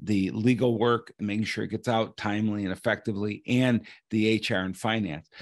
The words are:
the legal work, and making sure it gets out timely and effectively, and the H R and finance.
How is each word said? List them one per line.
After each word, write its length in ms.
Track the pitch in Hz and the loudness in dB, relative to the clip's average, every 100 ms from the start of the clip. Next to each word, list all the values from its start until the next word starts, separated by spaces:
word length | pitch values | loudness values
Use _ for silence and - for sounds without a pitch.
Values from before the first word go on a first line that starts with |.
the 280 | 82 104 95 | -2 0 0
legal 460 | - 113 120 127 117 | 2 2 4 2 4
work, 340 | 117 117 - - | 2 2 -2 -8
and 100 | 101 | -4
making 160 | 104 | -2
sure 220 | 107 - 107 | -2 -4 -4
it 60 | |
gets 180 | 107 - | -6 -2
out 260 | 113 107 - | 0 0 -4
timely 480 | 107 104 107 104 | -4 0 0 -2
and 80 | 95 | -4
effectively, 720 | 92 120 104 - 98 104 104 - | -2 -2 -2 -2 -4 -4 -6 -2
and 380 | 123 127 113 - - - | 2 4 2 -2 -20 -4
the 140 | 110 107 | 0 2
H 240 | 110 - | 2 0
R 100 | 101 | -2
and 160 | 92 92 | -2 -4
finance. 500 | 110 110 98 76 - - | -2 0 -2 -6 -12 -20